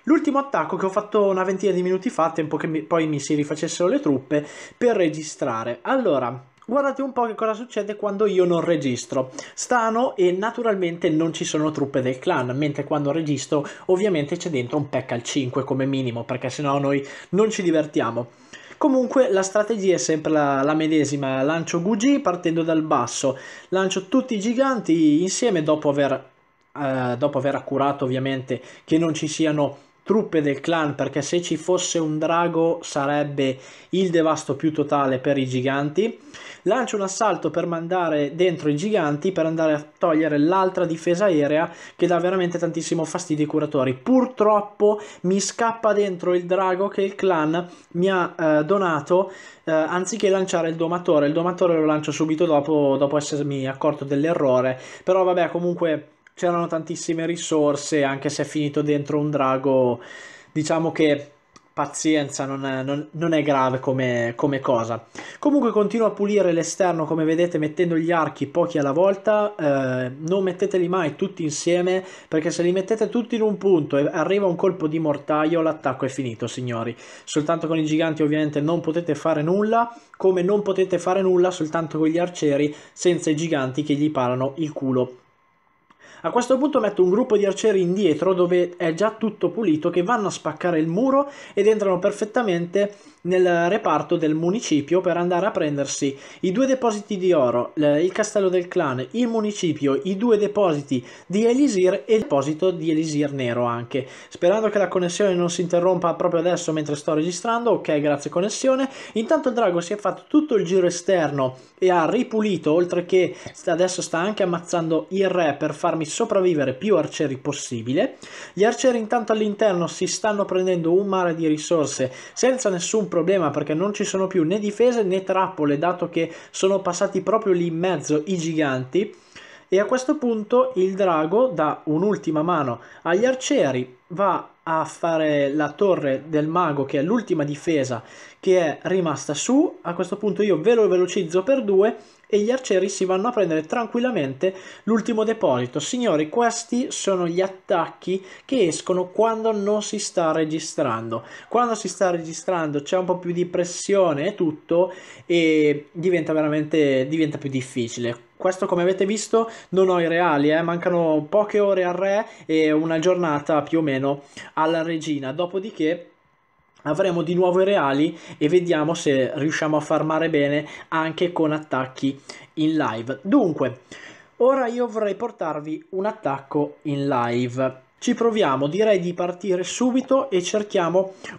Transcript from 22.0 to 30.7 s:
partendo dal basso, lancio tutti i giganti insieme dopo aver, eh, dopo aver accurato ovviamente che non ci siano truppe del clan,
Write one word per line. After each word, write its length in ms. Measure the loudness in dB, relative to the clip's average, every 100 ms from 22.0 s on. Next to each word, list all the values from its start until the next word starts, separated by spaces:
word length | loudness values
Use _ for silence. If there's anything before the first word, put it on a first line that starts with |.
| 2 2
partendo 400 | 0 -2 -2 0
dal 220 | 0 0
basso, 520 | 2 0 -2 -2 -4 -4 -10 -18 -6
lancio 360 | -2 0 -2 0
tutti 300 | -2 0 -2
i 40 |
giganti 840 | -2 0 0 0 0 4 4 4
insieme 400 | 0 0 0 0
dopo 260 | 2 0 2
aver, 340 | 0 0 -2 -8 _ _ _ _ -8
eh, 360 | -4 -2 -2 -2
dopo 220 | -2 0
aver 160 | -2 -4
accurato 500 | -4 0 0 0 -2
ovviamente 560 | -2 -2 -6 -6 -8 -8 -18
che 160 | 0 2
non 160 | 2 -2
ci 120 | -6
siano 600 | -2 0 2 -2 -4 -20 _
truppe 380 | 0 0 2 0
del 180 | 0 -2
clan, 360 | -2